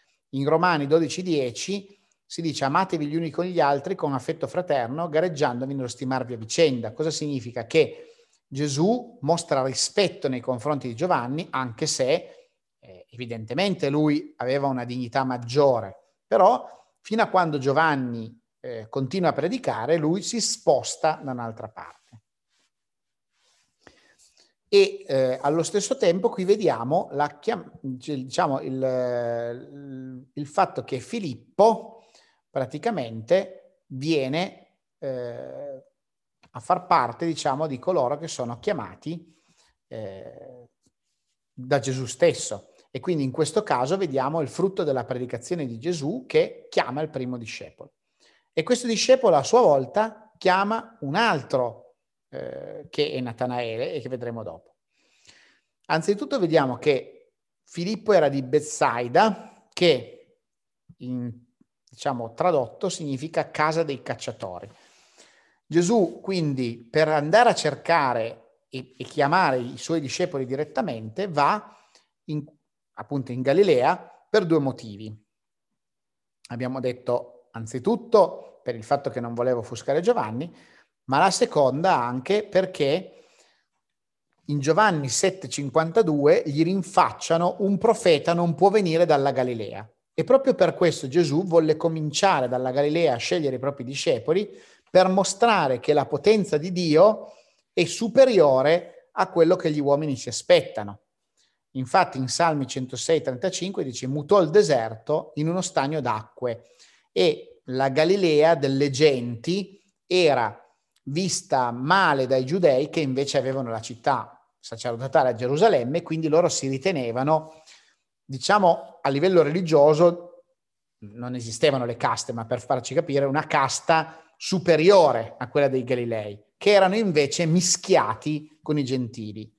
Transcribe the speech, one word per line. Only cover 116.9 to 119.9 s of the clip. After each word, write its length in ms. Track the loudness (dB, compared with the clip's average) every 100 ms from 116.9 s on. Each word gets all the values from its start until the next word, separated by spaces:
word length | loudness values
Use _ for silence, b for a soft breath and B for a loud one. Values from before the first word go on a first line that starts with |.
| -2 -2 -2 2 2 0 B B B B B _ _
diciamo, 720 | -14 -6 2 4 4 2 -2 -6 -2
a 20 |
livello 320 | 0 4 4
religioso 1000 | 4 2 2 6 6